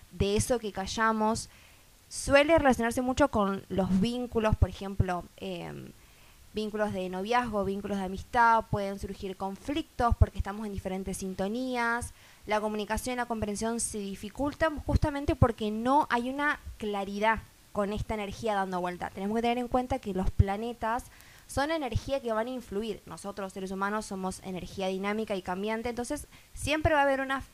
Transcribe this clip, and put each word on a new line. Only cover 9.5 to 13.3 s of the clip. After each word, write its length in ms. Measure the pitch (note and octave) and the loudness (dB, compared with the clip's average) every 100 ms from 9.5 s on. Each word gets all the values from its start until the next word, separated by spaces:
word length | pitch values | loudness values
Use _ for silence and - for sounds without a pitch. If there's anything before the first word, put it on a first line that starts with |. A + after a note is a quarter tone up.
| F#3+ - D4+ D#4 - A#3+ A3 | -6 -6 -4 -4 0 2 4
porque 200 | - F#3+ | 2 2
estamos 280 | G3+ G#3 A3 | -6 -6 -8
en 80 | |
diferentes 440 | G3 F#3+ F#3+ F#3+ F3+ | -8 -6 -6 -6 -6
sintonías. 960 | F#3+ F#3 F#3+ A#3 C4 B3 A#3 A#3 - - - - - | -6 -4 -4 -4 -4 -2 -2 -2 -6 -14 -20 -14 -4
La 140 | G#3 | -2
comunicación 520 | G#3+ G#3+ G#3 A3 B3+ | 0 -4 -4 -4 -4
y 40 | B3 | -4
la 80 | |
comprensión 540 | A#3+ | -4